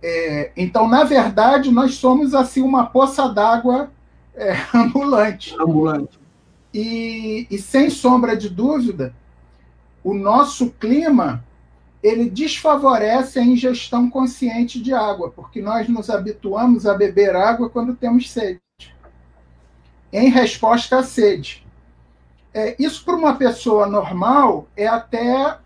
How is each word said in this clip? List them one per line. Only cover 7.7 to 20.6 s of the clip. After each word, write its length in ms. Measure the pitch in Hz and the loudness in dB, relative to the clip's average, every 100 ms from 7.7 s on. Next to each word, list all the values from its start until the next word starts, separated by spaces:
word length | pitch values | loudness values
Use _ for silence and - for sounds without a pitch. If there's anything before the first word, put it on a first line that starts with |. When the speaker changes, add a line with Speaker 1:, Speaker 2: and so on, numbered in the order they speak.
| 269 294 | 0 0
Speaker 1:
sombra 460 | - 254 247 240 214 | 0 2 2 2 -2
de 140 | 202 | -4
dúvida, 640 | 180 247 302 240 170 127 - _ _ _ _ _ _ _ _ | -4 -2 0 -4 -4 -10 -10 _ _ _ _ _ _ _ _
o 100 | 185 | -8
nosso 580 | 202 196 226 285 - 240 | -4 2 2 2 0 -6
clima, 720 | - 214 277 330 262 165 120 - _ _ _ _ _ | -4 -2 0 2 2 0 -6 -12 _ _ _ _ _
ele 280 | 208 226 233 | -2 0 -2
desfavorece 1080 | 190 302 - 311 294 277 240 214 240 262 262 | -2 -6 -2 0 2 2 2 2 0 0 0
a 40 | |
ingestão 680 | 240 247 254 247 - 247 247 | 2 2 0 -4 -4 -2 0
consciente 720 | 262 262 247 247 226 240 254 | 0 -4 -2 -6 -2 -4 -4
de 120 | 220 | -4
água, 360 | 254 208 196 170 | -2 -2 -4 -8
porque 320 | - - 226 | -12 -16 -10
nós 260 | 202 226 226 | -6 -4 -2
nos 200 | 240 208 | -4 -2
habituamos 760 | 208 190 208 208 202 247 233 208 | -4 -4 -10 -8 -2 2 2 2
a 60 | |
beber 420 | 196 196 175 202 180 | 2 2 2 2 2
água 340 | 202 233 233 | 2 0 -2
quando 260 | 240 240 247 | -4 -6 -6
temos 360 | 240 240 247 | 0 0 -2
sede, 300 | - 208 180 _ _ - - - _ _ _ _ _ _ _ _ _ _ | -6 -6 -8 _ _ -20 -20 -20 _ _ _ _ _ _ _ _ _ _
em 180 | 190 254 | 2 4
resposta 680 | 247 226 - | 4 2 0